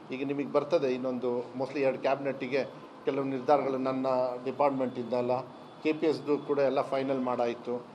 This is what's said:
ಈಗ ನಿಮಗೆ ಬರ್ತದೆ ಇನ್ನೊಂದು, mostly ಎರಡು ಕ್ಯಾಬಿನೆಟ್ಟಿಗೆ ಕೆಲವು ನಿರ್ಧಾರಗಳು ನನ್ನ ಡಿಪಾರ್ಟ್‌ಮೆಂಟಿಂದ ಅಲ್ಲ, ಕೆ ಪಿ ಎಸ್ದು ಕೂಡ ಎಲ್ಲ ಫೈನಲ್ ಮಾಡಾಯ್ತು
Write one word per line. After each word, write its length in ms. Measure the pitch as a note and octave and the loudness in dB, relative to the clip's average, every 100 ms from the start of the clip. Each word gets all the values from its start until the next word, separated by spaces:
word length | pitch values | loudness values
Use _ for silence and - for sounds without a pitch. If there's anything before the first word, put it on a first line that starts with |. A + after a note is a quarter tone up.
| - | -10
ಈಗ 160 | C3 C#3 | -4 -2
ನಿಮಗೆ 240 | C#3+ B2+ | -2 0
ಬರ್ತದೆ 420 | C#3+ C#3+ E3+ C#3 | 0 2 2 2
ಇನ್ನೊಂದು, 460 | B2+ C3 B2 B2 A#2+ | 0 -2 -2 0 -2
mostly 400 | A#2+ B2+ C3 C#3+ | -4 -4 -4 2
ಎರಡು 200 | C3+ B2+ | 0 2
ಕ್ಯಾಬಿನೆಟ್ಟಿಗೆ 640 | C3 C3+ C#3 B2 B2+ C3+ A#2+ - - - - | 0 0 -2 -4 -2 0 -2 -8 -18 -6 -2
ಕೆಲವು 180 | C#3 | -2
ನಿರ್ಧಾರಗಳು 540 | C#3 C3+ B2 D3 C3+ C3 | -2 0 4 4 4 0
ನನ್ನ 300 | C3 C3 C3 B2+ B2+ B2 B2+ | 0 0 2 2 0 -2 -4
ಡಿಪಾರ್ಟ್‌ಮೆಂಟಿಂದ 680 | B2+ C#3+ C3+ B2 B2 A#2 | 2 2 4 0 -2 -2
ಅಲ್ಲ, 260 | A#2+ B2 B2+ - - - - | 0 2 0 -4 -14 -18 -2
ಕೆ 100 | D#3 | 0
ಪಿ 140 | D3+ D#3+ | 2 2
ಎಸ್ದು 300 | C3 C#3 C#3+ | 2 0 0
ಕೂಡ 220 | D3 C#3+ | 0 2
ಎಲ್ಲ 220 | C3+ C3+ | 4 2
ಫೈನಲ್ 400 | C3+ C3+ C3+ C3+ | 0 0 0 0
ಮಾಡಾಯ್ತು 640 | B2+ B2 A#2+ A2+ B2 A#2+ - | 0 0 0 -2 -4 -6 -6